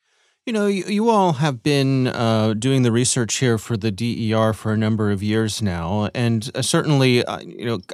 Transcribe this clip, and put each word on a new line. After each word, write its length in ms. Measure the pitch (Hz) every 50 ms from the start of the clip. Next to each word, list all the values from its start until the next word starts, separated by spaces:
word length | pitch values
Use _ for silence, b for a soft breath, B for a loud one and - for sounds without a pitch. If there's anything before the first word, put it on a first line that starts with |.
| _ _ _ _ _ _ _ _ -
You 60 | -
know, 160 | 226 214 208 202
you, 160 | 202 190 - -
you 220 | 214 202 220 233
all 240 | 220 208 190 180 156
have 300 | 120 160 151 131 117 -
been, 440 | 151 143 139 135 135 135 131 127 127
uh, 460 | - - 117 113 113 110 107 110 110
doing 300 | 107 113 135 135 135 123
the 80 | 117
research 440 | 110 120 127 123 - 135 117 101 - -
here 200 | 135 123 113 107
for 200 | - - 117 104
the 140 | 104 113
D 380 | 98 92 117 117 113 - 117 107
E 40 | 110
R 200 | 110 110 110 104
for 200 | - - 110 110
a 40 | 110
number 320 | 110 107 113 107 110 104
of 140 | 104 95 101
years 380 | 107 107 110 110 107 - -
now, 480 | 113 98 87 85 82 82 98 107 104 - -
and, 380 | - 120 117 117 110 107 - -
uh, 80 | -
certainly, 640 | 117 - - 165 - 156 147 135 131 127 123 120 -
uh, 160 | - 104 -
you 260 | - 87 - - 98
know, 140 | 120 117 92 - -